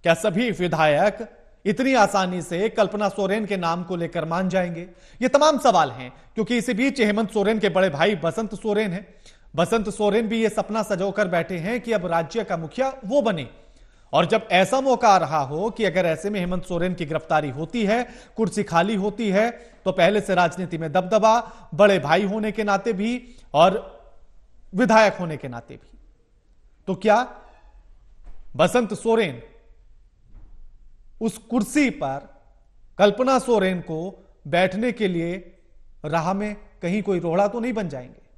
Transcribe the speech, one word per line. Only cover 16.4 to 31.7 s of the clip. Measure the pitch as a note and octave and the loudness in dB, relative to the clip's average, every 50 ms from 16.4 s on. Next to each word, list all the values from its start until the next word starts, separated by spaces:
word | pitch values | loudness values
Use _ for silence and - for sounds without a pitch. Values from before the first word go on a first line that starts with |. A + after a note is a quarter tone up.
हेमंत | F3 F3+ F#3 F3+ F3 | -4 -2 -4 -4 -4
सोरेन | - F3+ E3+ E3+ F#3 F3+ | -4 -4 -2 -2 -2 -2
की | E3+ E3+ | -4 -6
गिरफ्तारी | C#3+ D#3+ D#3 - - D#3+ D#3 D3+ C#3+ | -4 -4 -6 -2 0 0 0 0 0
होती | A#2+ C#3 D#3+ D#3+ - A#3+ A3 | -6 -6 -8 -6 -2 -2 0
है, | F#3+ G#3+ A#3+ B3 A#3+ - - - - _ | 2 2 0 -2 -6 -10 -20 -20 -18 _
कुर्सी | - A3+ F3+ - G#3 G3+ | -2 -2 -2 0 -4 -4
खाली | - E3 E3+ F3 G3+ A3+ | 0 2 0 2 2 0
होती | G3 F#3+ G#3 G3+ G3+ A#3 G#3 | -2 -2 -4 -4 -2 -2 0
है, | F#3 G3 A3 A#3+ A#3 - - - - - _ | 2 2 2 0 -2 -8 -20 -20 -20 -6 _
तो | F#3+ F#3 | -4 0
पहले | F#3+ E3+ F3 G#3 G#3+ | 4 2 4 4 2
से | G3+ - F#3+ | 0 0 2
राजनीति | F3+ F3+ E3 - - F#3 D#3+ E3+ D#3 | 2 2 2 0 -4 -8 -8 -6 -8
में | E3 D#3+ C#3+ | -8 -2 -2
दबदबा, | F#3 F#3 F3+ G#3 G#3+ G#3 A3 A3 A#3+ A#3 - - - - - - | -2 0 2 0 4 4 6 4 4 0 -4 -14 -20 -18 -14 2
बड़े | D3 G3+ G#3 G3 F#3 | 6 6 6 6 4
भाई | C#3+ C#3+ D#3+ F3+ G#3 | 4 4 2 4 4
होने | F#3+ G3+ A3 G#3+ G#3+ G3+ | 0 -2 -2 -4 -4 -4
के | - G#3+ | -2 0
नाते | G#3 G3 G3 G3 A#3+ A3 | 0 0 0 0 -2 -2
भी | F3+ G#3 A3+ A#3+ B3 B3 - - - - - - | -2 -2 -4 -4 -6 -8 -14 -20 -20 -20 -2 4
और | C#3+ E3 F#3 F#3+ A3 - - - - - - - - - - - - - _ - - - - - | 6 6 6 6 2 -8 -10 -20 -20 -20 -20 -20 -20 -20 -20 -20 -20 -20 _ -20 -20 -20 -8 -2
विधायक | F#3 B3 G#3+ A3 A3+ A3 G3+ F#3+ | 0 2 6 6 6 6 6 2
होने | - F3+ E3 D#3 | 0 -8 -8 -8
के | C#3+ - C3+ | -10 -10 -12
नाते | B2 A#2 - - A#2+ | -12 -12 -16 -16 -20
भी, | - - - - - - - _ _ _ _ _ _ _ _ _ _ _ - _ _ _ | -20 -20 -20 -20 -20 -20 -20 _ _ _ _ _ _ _ _ _ _ _ -20 _ _ _
तो | - F#3+ | -6 -6
क्या | F#3 F#3+ A3 G#3 A3+ B3+ B3 - - - - - - - - _ - - - - - - - - - - - - - - - - | -2 2 4 4 4 2 -2 -8 -20 -20 -20 -20 -20 -20 -20 _ -20 -20 -20 -20 -20 -20 -20 -20 -20 -18 -16 -14 -14 -14 -14 0
बसंत | B2+ D#3 F3+ - B3 A#3+ F#3+ G#3 | 2 2 4 4 2 0 0 -6
सोरेन | - - A3+ A3+ A3+ A3 E3+ C3 A#2+ - - - - _ - - - - - - - - _ _ _ _ _ - - - - - - - - - - - - - - - - - - A3 | -6 -2 0 2 2 0 -2 -4 -10 -16 -20 -20 -20 _ -20 -20 -20 -20 -20 -20 -20 -20 _ _ _ _ _ -20 -20 -20 -20 -20 -20 -20 -20 -20 -20 -20 -20 -20 -20 -20 -20 -12 -6 -6
उस | A3+ - - | -6 -6 -6
कुर्सी | - - A#3 B3+ - - | -12 -4 -2 -2 -2 0